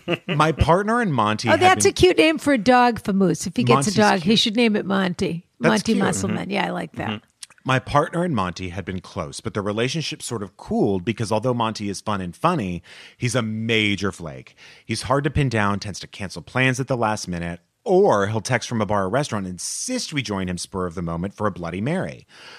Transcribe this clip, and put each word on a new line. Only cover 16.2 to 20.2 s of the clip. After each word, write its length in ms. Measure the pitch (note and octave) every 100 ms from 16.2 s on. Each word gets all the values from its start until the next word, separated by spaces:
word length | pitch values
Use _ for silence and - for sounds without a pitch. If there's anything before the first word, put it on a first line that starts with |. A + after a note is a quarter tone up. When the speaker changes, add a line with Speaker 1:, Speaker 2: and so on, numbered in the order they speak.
| F#2+ F#2
Speaker 1:
plans 380 | - B2+ C3 B2
at 80 | C3
the 100 | B2+
last 300 | A2 G#2+ -
minute, 320 | F2 E2+ F2 _ _
or 440 | A#3+ F#3 G3+ G#2+ G2
he'll 140 | A2
text 260 | - B2 -
from 140 | A#2
a 40 | G2+
bar 160 | G#2
or 60 | F#2+
restaurant 360 | B2 D3 G#2+ F#2
and 80 |
insist 600 | F2+ - - - B3+ -
we 100 | D3